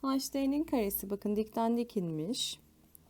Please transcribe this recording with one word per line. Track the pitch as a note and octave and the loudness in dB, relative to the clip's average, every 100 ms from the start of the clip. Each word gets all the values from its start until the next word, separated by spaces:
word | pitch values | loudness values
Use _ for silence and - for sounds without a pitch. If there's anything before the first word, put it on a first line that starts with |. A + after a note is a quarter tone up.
H | C4+ C4+ - | 2 0 0
D'nin | C#4 C4+ C#4+ | 0 2 2
karesi, | D#4+ C4+ G3+ G3+ G3+ | 2 2 2 -2 -4
bakın | G3+ G#3+ G#3 | -2 0 0
dikten | A3 - A3+ A#3 | 0 0 2 2
dik | A#3+ - | 0 -2
inmiş. | F3 D#3+ D#3 B3 - - - - - - - | -2 -2 -2 -2 -4 -6 -16 -20 -20 -20 -6